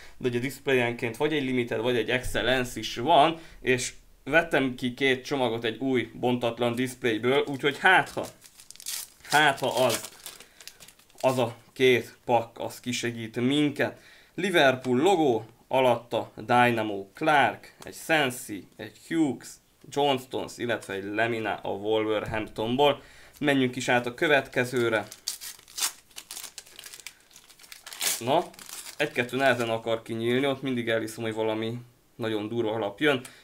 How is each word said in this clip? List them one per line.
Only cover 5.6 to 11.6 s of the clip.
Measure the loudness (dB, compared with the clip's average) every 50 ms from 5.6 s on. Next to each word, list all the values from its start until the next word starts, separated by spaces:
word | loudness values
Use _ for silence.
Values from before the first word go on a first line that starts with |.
| -2
egy | -4 -4
új | -2 -2 0 0 0 0 -2 -4
bontatlan | -2 0 0 2 0 0 -2 -2 0 0 0 0
displayből, | 0 -2 -4 -4 -4 -2 -2 0 0 0 2 2 2 0
úgyhogy | -2 -2 -2 -2 -2 0 2
hát | 4 6 6 6 4 2
ha, | -4 -8 -8 -8 -10 _ -20 -20 -20 -20 -20 -20 -20 -16 -12 -10 -10 -10 -10 -14 -18 _ -4
hát | 0 2 4 4 4 2 0
ha | -2
az, | 0 2 2 2 2 2 -2 -6 -10 -16 -18 -18 -18 -18 -20 -20 -20 _ -20 -20 -20 -20 -20 -20 -20 -20 _ _ _ -6 -2
az | 0 0 2
a | 0 0 -2 -4 -10